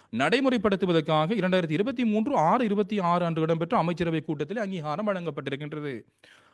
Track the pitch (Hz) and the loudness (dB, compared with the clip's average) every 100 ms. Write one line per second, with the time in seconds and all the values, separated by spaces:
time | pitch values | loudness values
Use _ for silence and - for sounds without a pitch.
0 | _ 214 147 240 269 240 208 196 190 165 | _ -2 2 2 2 2 2 2 2 2
1 | 151 156 160 226 180 185 165 156 208 247 | 2 2 2 0 2 0 0 0 -2 0
2 | 233 214 220 254 156 233 226 202 196 208 | 0 0 0 2 4 4 2 0 0 0
3 | 175 175 170 160 160 165 165 226 165 170 | 0 2 0 0 0 0 0 0 0 0
4 | 170 160 156 147 151 220 196 185 147 151 | 0 -2 -2 -4 -4 -4 -6 -6 -6 -4
5 | 214 190 170 147 139 139 147 151 147 117 | -2 -2 -4 -6 -6 -6 -6 -6 -6 -8
6 | - _ - - _ | -12 _ -20 -20 _